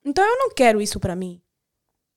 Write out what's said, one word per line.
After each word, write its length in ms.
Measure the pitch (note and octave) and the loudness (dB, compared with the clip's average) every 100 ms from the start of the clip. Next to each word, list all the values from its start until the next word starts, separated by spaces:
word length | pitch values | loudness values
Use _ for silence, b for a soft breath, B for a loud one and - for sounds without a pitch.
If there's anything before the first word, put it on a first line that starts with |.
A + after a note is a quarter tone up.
Então 200 | C#4 C#4+ | -4 0
eu 140 | G4+ B4 | 2 2
não 120 | C5+ | -2
quero 300 | - B3 G#3+ | 2 2 2
isso 200 | G#3 G3 | -2 -4
para 160 | - F3 | -6 -6
mim." 240 | F#3 F3 _ _ _ _ _ _ _ | -10 -14 _ _ _ _ _ _ _